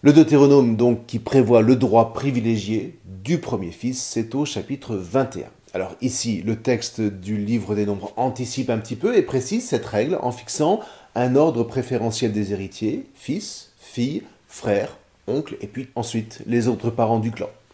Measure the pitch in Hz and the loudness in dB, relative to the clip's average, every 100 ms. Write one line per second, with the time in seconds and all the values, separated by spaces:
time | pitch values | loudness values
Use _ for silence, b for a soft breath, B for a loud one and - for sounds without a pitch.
0 | 143 147 147 147 139 139 120 110 120 117 | 8 8 8 8 8 8 6 4 2 2
1 | - 117 113 135 110 117 110 127 120 110 | -4 -8 2 4 6 6 6 4 4 4
2 | 139 - 139 123 113 113 98 110 101 - | 4 0 -2 -2 0 -2 -2 -4 -6 -14
3 | 87 92 104 165 - 113 90 85 120 127 | -18 -14 -4 -4 -2 -6 -6 -6 -6 -6
4 | - - 113 131 147 - - 135 - 104 | -6 -4 -4 -4 -4 -6 -8 -10 -6 -8
5 | 90 117 127 92 - _ _ 92 92 - | -2 0 0 -4 -12 _ _ -6 -6 -4
6 | 123 - 120 101 95 110 120 120 - - | -4 -2 -2 -2 -2 -4 -2 -2 -2 -4
7 | 107 98 90 107 104 117 95 104 104 101 | -4 -4 -6 -6 -2 -2 -2 -2 -2 -4
8 | - - 127 - 127 - 127 113 107 - | -8 -4 -4 -4 -8 -6 -4 -4 -4 -4
9 | 208 240 - 135 127 220 - 120 - 104 | 0 2 2 -2 -2 -4 -2 -4 -2 -2
10 | 127 185 123 113 - - 151 220 B B | 0 -2 -4 -6 -10 -2 0 0 B B
11 | B 117 123 127 160 120 113 131 123 123 | B -2 2 4 4 2 -2 -4 -4 -2
12 | 113 110 120 104 101 101 95 - 107 - | -2 -2 -2 -2 -2 -4 -6 -4 -4 -4
13 | - _ - 165 - - - _ - - | -10 _ -8 -8 -8 -14 -20 _ -14 -4
14 | 123 175 B B _ - - 101 107 - | -4 -4 B B _ -10 -2 -2 -2 -10
15 | _ _ - 127 - - 107 127 131 - | _ _ -6 -4 -4 -10 -12 -12 -10 -8
16 | 113 113 110 - 110 120 117 113 117 113 | -6 -6 -8 -14 -2 0 0 0 -4 0
17 | 113 113 110 110 - - _ | 0 2 -2 -6 -10 -12 _